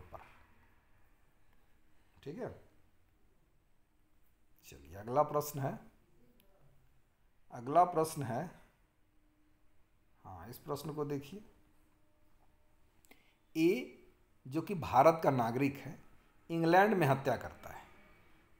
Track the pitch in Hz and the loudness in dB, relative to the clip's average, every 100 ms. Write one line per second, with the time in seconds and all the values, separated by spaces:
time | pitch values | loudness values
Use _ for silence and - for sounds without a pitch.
0 | - - - - - - - _ _ - | -14 -20 -20 -20 -20 -20 -20 _ _ -20
1 | - _ _ _ - - - - - - | -20 _ _ _ -20 -20 -20 -20 -20 -20
2 | - - 139 190 196 - - - - - | -20 -20 -16 -12 -12 -12 -20 -20 -20 -20
3 | _ _ - _ _ _ _ _ _ _ | _ _ -20 _ _ _ _ _ _ _
4 | _ _ - _ _ - - - 73 92 | _ _ -20 _ _ -20 -20 -20 -18 -14
5 | 110 135 147 147 143 139 135 - - - | -2 0 2 0 -4 -4 -6 -6 -14 -20
6 | _ - - - - _ - - - - | _ -20 -20 -20 -20 _ -20 -20 -20 -20
7 | _ _ _ _ - 123 120 160 180 165 | _ _ _ _ -20 -12 2 4 4 2
8 | 160 156 117 117 170 - - _ _ _ | -2 -2 -4 -4 -6 -12 -20 _ _ _
9 | _ _ _ _ _ _ - - - _ | _ _ _ _ _ _ -20 -20 -20 _
10 | _ _ - 90 113 127 151 143 160 151 | _ _ -18 -16 -16 -16 -8 -8 -6 -6
11 | 143 143 139 196 - - _ - _ _ | -4 -6 -8 -16 -18 -20 _ -20 _ _
12 | _ _ - - - _ _ _ - _ | _ _ -20 -20 -20 _ _ _ -20 _
13 | - - _ _ _ 160 165 233 - - | -20 -20 _ _ _ 0 2 2 -4 -14
14 | - _ _ _ 131 147 160 190 82 117 | -20 _ _ _ -8 -8 -4 -6 2 8
15 | 151 165 165 131 117 120 139 139 139 - | 8 6 2 2 0 0 -2 -2 -12 -16
16 | - - - - - 165 165 180 208 196 | -20 -20 -20 -20 -8 -2 4 6 6 4
17 | 147 135 135 107 - - - - - - | 2 2 0 -2 -4 -14 -18 -18 -20 -20
18 | - - - - _ - | -20 -20 -20 -20 _ -20